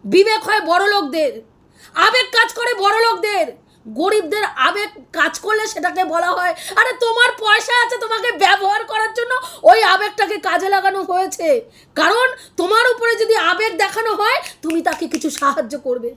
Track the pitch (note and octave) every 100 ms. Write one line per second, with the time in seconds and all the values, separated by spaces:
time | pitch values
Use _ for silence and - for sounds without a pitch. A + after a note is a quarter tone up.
0 | G#3 F4 G#4 A4 A4 G#4+ D#4+ F4 G4+ G4+
1 | D4 D#4 D4 A3 - _ _ _ - -
2 | G4 B4+ B4+ A#4 A#4 - A#4+ G#4+ G4 A4
3 | A#4 A4+ G#4+ G4+ D4+ - _ _ A3 A3
4 | F4+ G#4+ E4 G#4 G4+ C4 C4+ F#4 G#4 -
5 | - - D4 - G4+ G#4+ G#4+ F#4 E4+ D#4
6 | F4+ E4 F4 F4+ F4+ - - G4 A#4+ -
7 | A#4 A4+ A#4 A4+ A4 A4 A4 B4 A#4 A#4+
8 | A4 A4 A#4+ E4+ F#4+ G4 G4 G#4+ A4 A4
9 | A4 A4 B4 B4+ - - D5 G#4+ G4+ F#4
10 | G#4 - G4 G4+ F#4 E4+ F#4+ G4 F#4+ F#4+
11 | F#4 F4+ F#4+ - E4 B3+ - - _ -
12 | D#4 A4+ B4+ B4+ - - F4 A4 B4 A#4+
13 | A#4 G#4+ A4 A4 E4 F4+ G#4+ E4 G4 G#4+
14 | A4+ G4 G#4 C#5 - - D#4+ E4 E4 D#4
15 | D#4+ - D#4 - C#4 D#4+ A#3 C#4+ C4 B3
16 | A#3